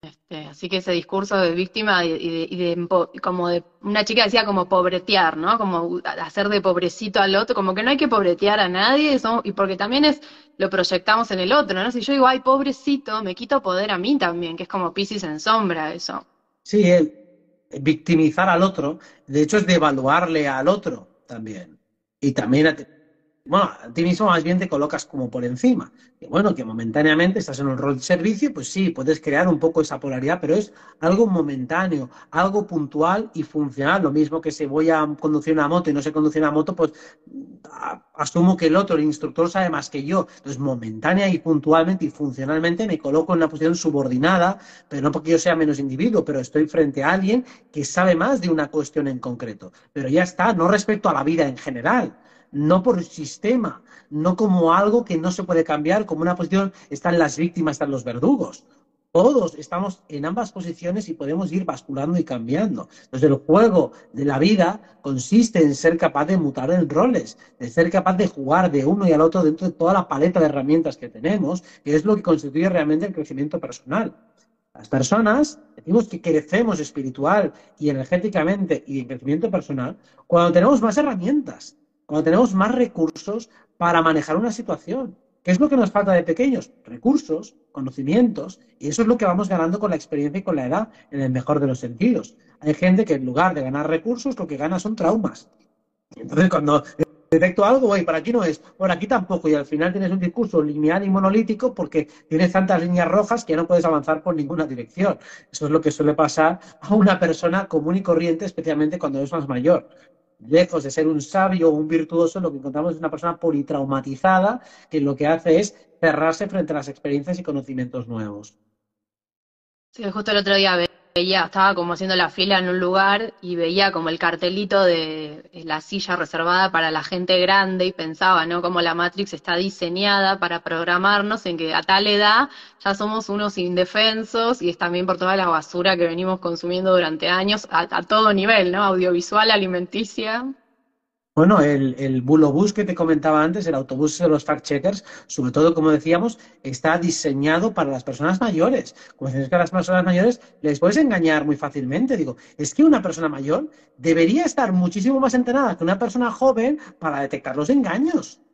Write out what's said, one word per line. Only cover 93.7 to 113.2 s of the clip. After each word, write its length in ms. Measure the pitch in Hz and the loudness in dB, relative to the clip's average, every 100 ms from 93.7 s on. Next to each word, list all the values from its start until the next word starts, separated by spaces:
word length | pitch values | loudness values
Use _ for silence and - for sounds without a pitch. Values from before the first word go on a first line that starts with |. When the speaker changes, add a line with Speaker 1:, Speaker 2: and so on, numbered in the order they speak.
| 139 156 | -4 -2
Speaker 2:
recursos, 480 | 160 214 240 277 - | -4 -2 -4 -4 -6
lo 80 | 180 | -8
que 100 | 139 | -6
gana 220 | 151 185 | -4 -4
son 180 | 208 220 | -4 -2
traumas. 540 | 165 220 196 - - _ _ _ _ _ _ - | 0 0 -2 -8 -20 _ _ _ _ _ _ -18
Entonces, 320 | - 147 180 | -6 2 4
cuando 340 | 165 147 147 - - 160 _ _ | 4 2 2 0 -6 -6 _ _
detecto 360 | 160 180 180 202 | 2 2 4 4
algo, 240 | 269 247 | 4 4
"Oye, 140 | 196 | 2
por 100 | 170 | 0
aquí 180 | 160 180 | -2 0
no 100 | 240 | 0
es, 160 | 175 151 | 0 -4
por 320 | - _ 185 | -10 _ -2
aquí 160 | 175 202 | -2 0
tampoco", 400 | 226 185 175 160 | -2 0 -2 0
y 40 | |
al 120 | 151 143 | 0 0
final 260 | 151 170 | -2 -2
tienes 180 | 190 190 | -2 -2
un 80 | 190 | -2
discurso 440 | 180 - 214 170 | -2 -2 -2 0
lineal 420 | 151 147 151 180 | 0 0 0 0
y 60 | 202 | 0
monolítico 640 | 196 190 208 220 214 254 | 0 2 2 0 -2 -4
porque 340 | 247 175 160 147 - _ | -4 -4 -4 -4 -12 _
tienes 260 | 160 180 | 0 2
tantas 280 | 190 190 185 | 2 2 0
líneas 260 | 170 180 170 | 2 0 2
rojas 380 | 208 202 233 | 2 2 -2
que 100 | - | -2
no 120 | 160 170 | -2 2
puedes 180 | 180 | 2
avanzar 380 | 165 156 143 156 | 2 0 0 -4
por 120 | - | -2
ninguna 320 | 165 143 170 156 | -4 -4 -4 -4
dirección. 520 | 127 120 - 196 - - - _ | -6 -12 -2 -2 -2 -8 -20 _
Eso 140 | - 147 | -8 0
es 40 | |
lo 120 | 156 | 2
que 80 | 151 | 2
suele 240 | - 151 | 0 0
pasar 440 | 151 151 - 160 185 - - | 2 0 4 2 0 -10 -20
a 140 | - | 0
una 240 | 214 196 180 | 4 6 4
persona 500 | 170 160 170 180 190 | 0 0 0 -2 -2
común 280 | 160 151 185 | -2 0 -2
y 60 | |
corriente, 440 | 185 165 170 165 196 | 2 2 2 -2 -4
especialmente 520 | - 160 151 151 180 | -6 -4 0 0 -2
cuando 220 | 147 135 | -6 -4
es 100 | 139 | -4
más 160 | 170 139 | -6 -4
mayor. 440 | 123 135 170 - _ _ _ _ _ 110 | -2 2 2 0 _ _ _ _ _ 0
Lejos 380 | 156 180 165 | 2 2 -2
de 80 | 139 | -6
ser 160 | 131 156 | -2 0
un 120 | 156 | -2
sabio 480 | 139 190 190 185 165 | -2 0 0 2 2
o 40 | |
un 160 | 151 156 | 2 0
virtuoso, 500 | 165 156 170 170 190 | -2 -2 0 0 0
lo 140 | 175 | -6
que 60 | 143 | -6
encontramos 340 | 135 139 170 | -8 -4 -4
es 80 | 160 | -4
una 100 | 160 | -8
persona 300 | 151 | -6